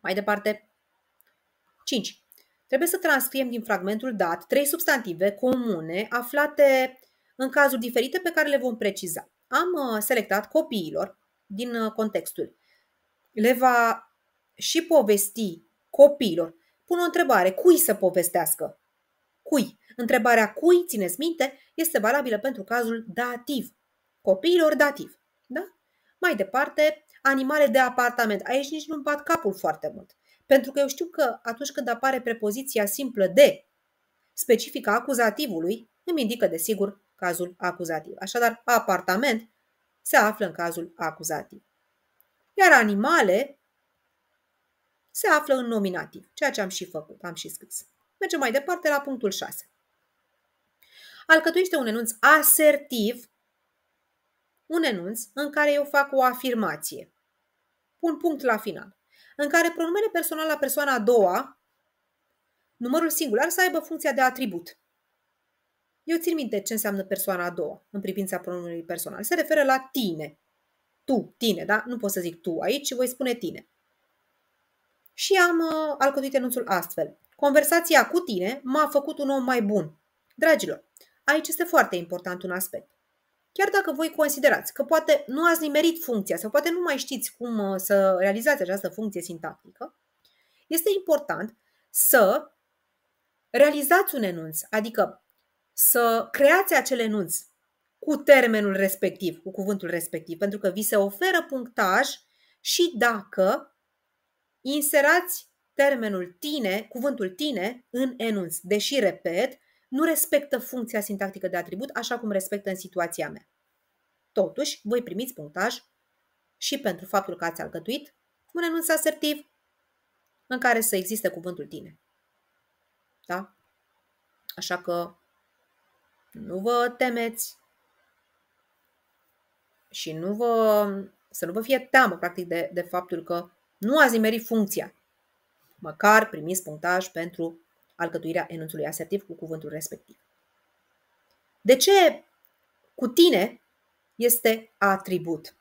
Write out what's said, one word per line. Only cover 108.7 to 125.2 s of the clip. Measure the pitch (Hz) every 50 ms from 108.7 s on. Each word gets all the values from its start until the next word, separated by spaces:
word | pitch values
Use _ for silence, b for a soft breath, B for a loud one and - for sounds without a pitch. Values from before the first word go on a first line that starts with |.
| 202 208 202 - 277 277
repet, | 214 190 - - _ 180 165 180 233 262 - _ _ _ _ _ _ _
nu | - 269 311
respectă | 330 320 294 - - - 285 285 285 - 240
funcția | 247 - - 254 226 226 - 214
sintactică | 202 - 208 196 202 190 190 190 185 185
de | 185
atribut, | 175 180 185 180 185 254 277
așa | - 240 233 - 247 233
cum | 240 220
respectă | 202 190 190 - 202 202 202 202
în | 185
situația | 185 - 180 _ 185 170 170 170 - 156 147
mea. | 151 147 _ _ _ _ _ _ _ _ _ _ _ _ _ _ _ _ _ _
Totuși, | _ - 190 190 190 - 285 294 - -
voi | _ 208 233 247
primiți | 240 - 180 196 254 254 -
punctaj | - 151 147 - 180 196 240 247 - _ _ _ _ _ _ _ _ _ _ _ _ _ _ _
și | _ - - 285 277
pentru | - 214 175 170 185
faptul | - - 202 190 - 175
că | 175 170
ați | 170 165 -
alcătuit | 160 151 - 170 165 - 240 311 285 - _ _ _ _ _ _ _ _
un | _ 339
enunț | 339 339 320 330 330 330
asertiv | 320 311 - 320 302 311 - 294 294 294 - _ _ _ _ _ _ _ _ _ _ _ _ _ _ _ _ _ _ _ _
în | _ 254 254
care | 254 247 233 226
să | 220 - -
existe | 190 185 185 220 214 - 180
cuvântul | - 170 165 180 175 175 143
tine. | - 156 151 - 175 156 _ _ _ _ _ _ _ _ _ _ _ _ _ _ _ _ _ _ _ _ _ _ _ _ _ _
Da? | - 175 185 196 - _ _ _ _ _ _ _ _ _ _ _ _ _ _ _ _ _ _ _ - -
Așa | - 196 - 180 175
că | 180 - 170 175 170 175 180 _